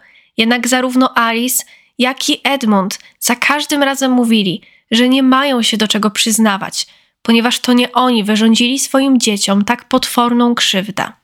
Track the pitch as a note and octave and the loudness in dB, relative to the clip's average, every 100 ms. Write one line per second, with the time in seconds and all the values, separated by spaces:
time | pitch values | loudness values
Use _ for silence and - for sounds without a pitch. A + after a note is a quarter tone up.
0 | _ _ _ - A3+ A#3+ A#3+ B3+ B3+ B3+ | _ _ _ -2 0 0 0 -2 0 0
1 | C4 - A#3 A3+ B3 - - - _ - | 0 0 -2 -2 -2 -4 -8 -18 _ -4
2 | B3 C4+ - D4 - - A3 G3+ F#3 - | -4 -2 -4 -2 -2 -2 2 0 0 -6
3 | - - - B3 - D4 D4 D4 C4+ C4+ | -16 -8 -4 -2 0 -2 -2 0 0 0
4 | C4+ B3 A#3 A3+ F#3+ - _ _ - A3+ | 0 2 2 2 0 -4 _ _ -4 0
5 | B3 C4+ C4 C4 C#4+ B3 A3 A3 A3 G#3+ | 2 4 4 2 2 0 0 -2 0 0
6 | G#3 G3+ A3+ A3 A3 G3 - - - _ | -2 -2 -2 2 0 0 -6 -10 -12 _
7 | _ _ - A#3 A#3+ A3+ - B3 B3 B3 | _ _ 0 2 2 -2 0 0 0 0
8 | B3+ A#3 G3+ G#3 A3+ A3 A#3+ C4+ - C4+ | 0 0 0 2 2 2 2 -2 -2 0
9 | C#4 B3+ A3+ G3+ - G3 G3+ A#3+ - B3+ | 2 2 2 -2 0 0 0 -4 -2 -4
10 | - - A#3+ A#3+ A#3+ A#3+ - F#3+ G#3 - | -2 -2 0 2 0 0 -2 -2 -4 -6
11 | - - | -8 -10